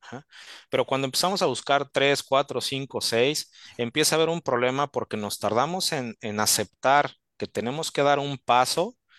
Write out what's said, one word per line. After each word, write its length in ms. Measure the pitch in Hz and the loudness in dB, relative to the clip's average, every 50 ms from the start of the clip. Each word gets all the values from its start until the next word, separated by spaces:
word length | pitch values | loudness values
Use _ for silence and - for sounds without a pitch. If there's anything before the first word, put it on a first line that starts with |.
ajá. 240 | - - - 135 - _ - - - - - - - - | -20 -18 -18 -18 -18 _ -20 -20 -20 -20 -20 -20 -10 -4
Pero 160 | - 131 123 | -2 -2 0
cuando 200 | - 135 135 135 | 0 -2 -2 -2
empezamos 360 | 131 127 - - 180 202 175 | -2 -2 0 0 0 0 2
a 40 | 185 | 0
buscar 420 | 147 123 - - - 139 139 139 - | 0 0 -2 0 0 0 0 0 0
tres, 320 | - 139 139 139 143 - - | 0 2 2 2 2 0 0
cuatro, 360 | - 135 135 143 - 127 123 | 0 0 0 0 0 -4 -6
cinco, 400 | - - 135 135 139 - - 110 | -4 -4 -6 -6 -8 -6 -6 -4
seis, 520 | - - 117 113 123 143 151 - - _ _ - - - - - | -4 0 2 2 2 2 0 -2 -6 _ _ -20 -20 -16 -6 -6
empieza 380 | 120 117 - 151 151 - 160 | -6 -2 0 0 2 2 2
a 20 | 160 | 2
haber 120 | 160 160 | 2 2
un 120 | 165 170 | 0 -2
problema 460 | - - 127 120 123 127 127 139 143 139 | -2 0 0 2 2 0 0 0 -2 -2
porque 280 | - 123 107 - - | -4 -6 -6 -6 -6
nos 220 | 107 104 101 - - | -6 -6 -6 -6 -4
tardamos 540 | - 101 107 117 135 156 180 185 175 - | -2 0 2 2 0 0 -2 -4 -4 -4
en, 240 | 170 139 123 117 104 - | -4 -4 -6 -6 -10 -10
en 200 | - 110 104 104 | -8 -6 -2 -2
aceptar 720 | 107 101 - - 104 - _ _ - 131 139 143 143 139 - _ _ _ _ - | 0 0 0 0 -2 -6 _ _ 2 4 4 4 4 0 -4 _ _ _ _ -12
que 80 | - | -12
tenemos 460 | - - 110 107 120 139 156 160 - | -8 -6 -6 -4 -4 -6 -6 -6 -4
que 100 | - - | -2 0
dar 160 | 143 143 143 143 | 2 2 2 2
un 200 | 139 143 139 - | 0 -4 -6 -6
paso 580 | _ - 120 123 127 - - 165 180 233 - _ _ _ _ | _ 2 4 4 4 2 2 -2 -2 -2 -4 _ _ _ _